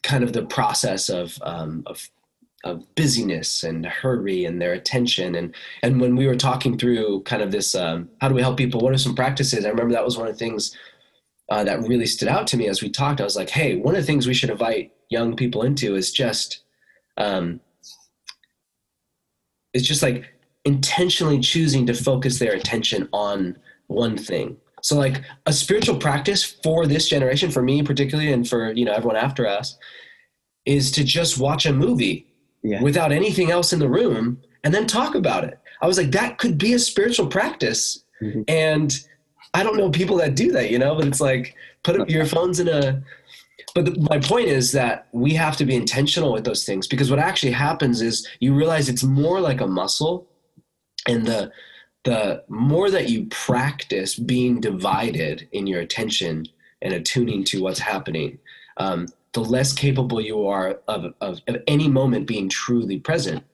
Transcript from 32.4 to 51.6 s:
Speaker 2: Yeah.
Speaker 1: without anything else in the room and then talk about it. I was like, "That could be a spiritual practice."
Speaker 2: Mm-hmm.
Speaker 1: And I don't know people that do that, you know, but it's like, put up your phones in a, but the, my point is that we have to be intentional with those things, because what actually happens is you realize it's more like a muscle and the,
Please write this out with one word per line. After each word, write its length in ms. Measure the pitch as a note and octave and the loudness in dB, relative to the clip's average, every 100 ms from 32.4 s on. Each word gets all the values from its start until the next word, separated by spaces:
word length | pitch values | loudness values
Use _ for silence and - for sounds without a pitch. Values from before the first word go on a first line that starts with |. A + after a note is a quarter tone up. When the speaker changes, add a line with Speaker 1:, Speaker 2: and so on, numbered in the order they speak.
| _ _ | _ _
Speaker 2:
Yeah. 180 | A2 G2+ | -4 2
Speaker 1:
without 300 | C#3 D#3+ D#3 | 2 2 2
anything 400 | D3 G#3 F#3+ E3+ | 2 2 2 2
else 200 | F3 E3+ | 2 2
in 60 | - | 2
the 100 | C#3 | 2
room 520 | E3 A#3+ A2+ A#2 B2 _ _ | 4 2 2 -2 -4 _ _
and 100 | D#3+ | 0
then 140 | F#3+ A3 | 0 2
talk 260 | G#3 D4 | 0 0
about 300 | D4 F3 F#2 | 0 0 0
it. 160 | - - - - | -4 -10 -20 -2
I 40 | F3 | 2
was 100 | F#3 | 2
like, 120 | D3+ | 2
"That 280 | F#3+ A#3+ - | 0 -2 -2
could 180 | A#3+ D3+ | 0 2
be 160 | G#3 | 2
a 60 | A#3+ | 2
spiritual 480 | A#3+ - A3 A#3 D#3 | 2 2 2 0 0
practice." 760 | F#3+ B3 - A2 A2 - - _ - | 0 -2 -2 -2 -2 -4 -6 _ -10
Speaker 2:
Mm-hmm. 200 | G#2+ A2 G#2+ | -6 -4 0
Speaker 1:
And 520 | D#3+ D#3 D#3 D3+ - - _ _ _ - | 2 2 2 0 -2 -8 _ _ _ -4
I 80 | E3+ | -2
don't 140 | G#3+ G#3 | 0 2
know 120 | F#3+ | 2
people 280 | D3+ F#3 F3+ | 2 2 2
that 180 | D3+ C3+ | 2 2
do 160 | - | 2
that, 180 | C3 A2 | 2 2
you 80 | A#2+ | 2
know, 160 | C#3 D#3 | 2 2
but 100 | C#3+ | 0
it's 160 | C3+ | 2
like, 340 | C#3+ C3 B2 - - _ | 2 0 -4 -14 -20 _
put 160 | - F3 | 0 0
up 100 | - | 2
your 160 | D#3 D3+ | 0 2
phones 340 | E3 F3+ E3+ | 2 0 0
in 80 | E3+ | 0
a, 360 | D3+ C3+ C3+ - - _ - _ - - | 2 2 0 -6 -20 _ -20 _ -20 -6
but 120 | F3 E3+ | -2 0
the, 80 | - D3 | 2 2
my 80 | D3 | 2
point 280 | C#3 A#3 G#3 | 2 2 4
is 240 | C3+ B2 | 2 2
that 340 | C#3 A#2+ A2 - | 2 0 -2 -6
we 200 | A#2+ C3+ D#3+ | 0 2 2
have 200 | D#3 C#3+ | 0 0
to 80 | C#3 | 0
be 100 | B2+ | 2
intentional 580 | A2 B2+ C#3+ - D3 | 0 0 0 2 0
with 100 | A2 | 0
those 220 | A2+ G#2+ - | -2 -4 -4
things, 220 | G2 F#2+ | -4 -2
because 220 | C3+ C3+ | 0 2
what 100 | C3+ | 2
actually 340 | E3 F#3+ C3+ | 2 0 0
happens 480 | A#2+ D3 D#3+ C#3 A#2+ | 0 -2 0 0 0
is 260 | A2+ A2+ - - | 0 -4 -8 -2
you 140 | B2+ | 2
realize 360 | C#3 D#3+ D#3 C#3 | 4 4 2 0
it's 140 | A#2+ | 0
more 360 | C3 C3+ D3+ F#3+ | 2 2 2 2
like 220 | E3+ B2+ | 0 0
a 60 | G2+ | -2
muscle 600 | F#2 G2 - D#3 F3+ - _ _ _ _ _ _ - - | -2 -2 0 -2 -2 -8 _ _ _ _ _ _ -8 -2
and 180 | A#2 A2+ | 0 0
the, 260 | A2+ G2 - | -2 -4 -12